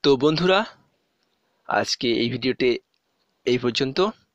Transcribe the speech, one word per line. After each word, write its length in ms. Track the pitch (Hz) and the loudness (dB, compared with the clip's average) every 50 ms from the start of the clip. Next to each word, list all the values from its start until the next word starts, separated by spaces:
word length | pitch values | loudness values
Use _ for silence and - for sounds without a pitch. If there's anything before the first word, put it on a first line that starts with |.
| - | 4
তো 60 | 147 139 127 135 | 4 4 4 4
বন্ধুরা, 360 | 151 160 156 175 180 185 196 226 - - _ _ _ _ _ _ _ _ _ _ _ _ _ _ _ _ _ _ - 113 104 | 0 2 2 2 2 2 2 0 -4 -12 _ _ _ _ _ _ _ _ _ _ _ _ _ _ _ _ _ _ -2 -2 -2
আজকে 280 | 98 - - _ - 120 113 120 | -2 -2 -6 _ -2 -2 0 0
এই 80 | 117 117 123 | -2 -4 -4
ভিডিওতে 360 | 120 123 131 117 _ 131 123 117 - _ _ _ _ _ _ _ _ _ _ _ _ _ | -4 -4 -4 -2 _ 0 0 0 -2 _ _ _ _ _ _ _ _ _ _ _ _ _
এই 120 | 123 123 123 123 | -2 -2 0 0
পর্যন্ত। 360 | 123 113 - 139 131 135 - 185 214 - _ _ _ | -2 -2 -2 -4 -2 0 0 -2 -2 -2 _ _ _